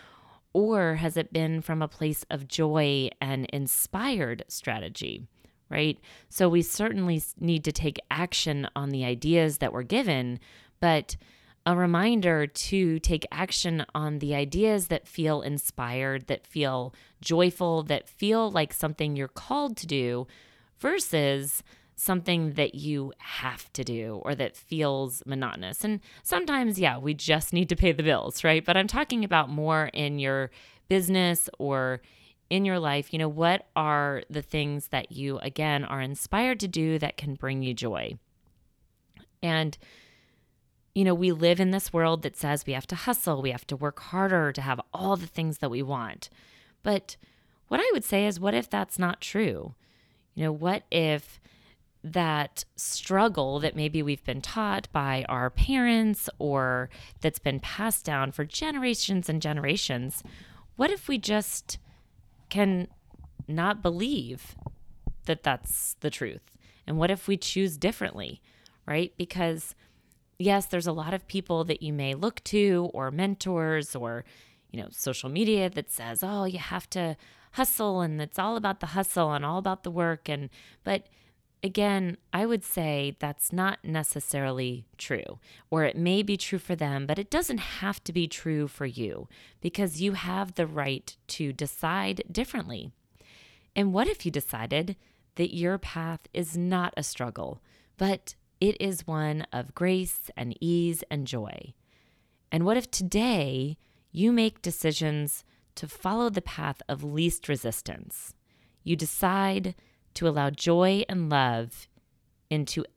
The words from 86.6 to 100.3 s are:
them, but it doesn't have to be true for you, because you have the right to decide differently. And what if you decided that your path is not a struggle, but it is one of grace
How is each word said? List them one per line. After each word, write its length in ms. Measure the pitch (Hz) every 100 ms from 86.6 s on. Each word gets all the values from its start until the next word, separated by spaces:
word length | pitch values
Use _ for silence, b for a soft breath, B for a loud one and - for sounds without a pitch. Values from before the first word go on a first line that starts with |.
| -
them, 320 | 170 147 139 139
but 140 | 160
it 100 | 202
doesn't 280 | 311 349 220
have 440 | - - 196 202
to 100 | -
be 140 | 175 165
true 400 | - 165 151 147
for 180 | -
you, 440 | 139 123 107 - - B B B
because 400 | 175 185 190 151
you 140 | 202
have 420 | 190 175 185 190 180
the 100 | 160
right 500 | 151 139 135 - - -
to 240 | - 147
decide 720 | 131 143 - 160 190 190 190 -
differently. 580 | 175 262 - - 113 - - _ _ B B B B B -
And 160 | 202
what 160 | 185 359
if 180 | 415 175
you 60 |
decided 640 | 147 - 113 117 143 175 190 b b b -
that 180 | 175
your 240 | 170 175 190
path 480 | - 170 165 165 -
is 220 | - 165 170
not 380 | 180 185 175 -
a 80 |
struggle, 580 | 143 - 123 - 65 - b b b -
but 380 | 190 190 - - _ -
it 160 | 196 208
is 260 | 196 180 -
one 400 | 156 151 156 -
of 200 | 127 131
grace 600 | - 180 185 180 - -